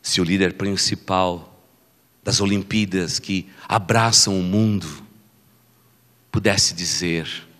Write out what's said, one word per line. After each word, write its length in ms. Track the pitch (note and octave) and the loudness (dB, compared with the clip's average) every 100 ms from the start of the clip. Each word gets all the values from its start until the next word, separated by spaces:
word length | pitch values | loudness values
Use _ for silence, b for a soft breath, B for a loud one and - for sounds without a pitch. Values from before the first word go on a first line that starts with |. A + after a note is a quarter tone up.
se 180 | - - | -2 0
o 40 | |
líder 300 | E2+ F#2+ F#2 | 2 2 2
principal 1040 | - G2 G2 - - - F#2 F#2 F2 D#2+ - _ _ _ _ _ _ | 0 -4 0 -2 -4 -2 0 2 -2 -10 -20 _ _ _ _ _ _
das 180 | - - | -4 0
Olimpíadas, 760 | G2+ G2+ F#2 A2 G#2 F#2+ F2 - | 2 0 0 0 0 0 -2 -6
que 300 | - F#2+ - B B | -4 -6 -6 B B
abraçam 720 | A2+ F2 A2+ A2+ A2 - F#2+ | -2 2 2 4 2 2 0
o 60 | |
mundo, 440 | F2+ G#2 A2 G2+ E2 D2 - - _ _ _ _ _ _ _ _ _ _ _ | 2 2 4 2 -4 -14 -18 -20 _ _ _ _ _ _ _ _ _ _ _
pudesse 440 | A2 G2+ G2+ - | 0 2 2 0
dizer 760 | E2+ E2+ - F2 E2 D#2+ - - - | -2 -6 -2 -2 -2 -4 -12 -16 -20